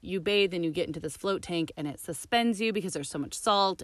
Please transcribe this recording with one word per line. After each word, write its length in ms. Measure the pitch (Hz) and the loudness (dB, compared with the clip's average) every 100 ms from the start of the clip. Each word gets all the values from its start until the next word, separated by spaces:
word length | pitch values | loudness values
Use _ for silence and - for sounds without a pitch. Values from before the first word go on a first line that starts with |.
you 200 | - 185 | -6 -2
bathe 320 | 170 202 196 | 2 4 4
and 100 | 175 | 2
you 80 | 165 | 0
get 160 | 156 160 | 0 -2
into 140 | 156 | -4
this 160 | 156 - | -6 -4
float 240 | 196 190 | -2 -2
tank, 320 | - 170 160 - | -2 -2 -2 -4
and 100 | 147 | -6
it 140 | - | -6
suspends 640 | - 165 - 233 233 202 | -8 -8 0 2 4 2
you 100 | 220 | 0
because 220 | 214 180 | 0 -2
there's 160 | 151 139 | -4 -4
so 100 | 147 | -4
much 140 | 135 | -4
salt 500 | - 226 202 196 185 | -2 2 4 4 2